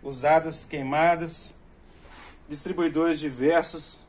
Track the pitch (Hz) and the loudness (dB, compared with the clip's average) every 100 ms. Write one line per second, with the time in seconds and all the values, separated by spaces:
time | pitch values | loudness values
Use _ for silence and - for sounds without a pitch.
0 | 139 131 143 160 160 156 - 151 135 147 | -8 -2 4 4 4 -4 -4 -6 -2 2
1 | 165 170 165 - - - - - - - | 4 2 -2 -8 -12 -18 -20 -20 -20 -20
2 | - - - - - 294 - 185 165 151 | -20 -20 -20 -20 -8 -6 -4 -2 0 2
3 | 165 156 151 127 139 165 156 160 147 - | 0 0 -4 0 2 2 0 -8 -12 -16